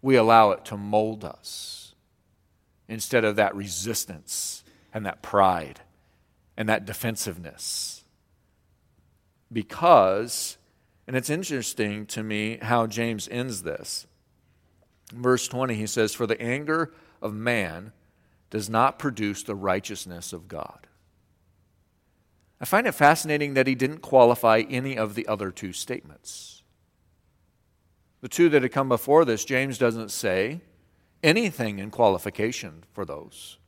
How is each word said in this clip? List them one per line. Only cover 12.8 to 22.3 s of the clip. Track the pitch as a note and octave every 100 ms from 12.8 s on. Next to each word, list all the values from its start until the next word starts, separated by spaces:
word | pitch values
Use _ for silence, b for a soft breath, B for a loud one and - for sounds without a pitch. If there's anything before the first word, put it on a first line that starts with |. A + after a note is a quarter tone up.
| A2+
James | G#2+ A#2 A2 -
ends | A#2+ B2+ G#2
this. | F2 - - - - _ _ _ _ _ _ _ _ _ _
In | A2+
verse | B2 B2+ -
twenty, | B2 C3 A2
he | G#2+
says, | B2 A2 -
"For | A2+
the | A2
anger | A#2 C3 D3+ D#3+ D#3+ b b b
of | G#2+
man | G#2+ A2+ A#2+ F#2 E2 G#2 _ _ _ _ _ _
does | A2 G2+
not | A2+ C3 C3+
produce | C#3+ A2 G#2+ G2+
the | - G2+
righteousness | G2 F#2+ - G2+ - E2+ -
of | F2 F#2+
God." | D#2+ - - _ _ _ _ _ _ _ _ _ _ _ _ _ _ _